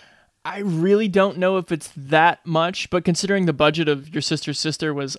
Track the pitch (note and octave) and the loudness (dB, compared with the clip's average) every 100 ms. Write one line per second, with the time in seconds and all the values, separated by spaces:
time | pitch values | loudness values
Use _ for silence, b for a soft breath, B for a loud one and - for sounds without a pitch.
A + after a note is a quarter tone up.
0 | B B B _ D#3 F#3+ G3+ D#3+ F3+ G3+ | B B B _ -12 -6 -4 0 4 4
1 | A3 F#3+ G3 D#3+ F#3 F#3+ E3+ E3 - - | 4 2 2 2 0 0 -2 -6 -6 -16
2 | C3+ D#3 E3+ D3+ - D#3+ E3+ F#3+ - F3+ | 0 4 4 2 -2 0 0 -4 -4 -2
3 | F3 E3 F#3+ G3 F3 C#3+ D3+ D#3 D3+ C#3+ | 0 -2 0 0 0 2 2 2 0 -2
4 | D3 D#3+ - D3+ - C#3+ D#3+ C#3+ D#3 C#3+ | -4 -8 -4 -4 -4 -6 -6 -4 -4 -4
5 | C3+ | -6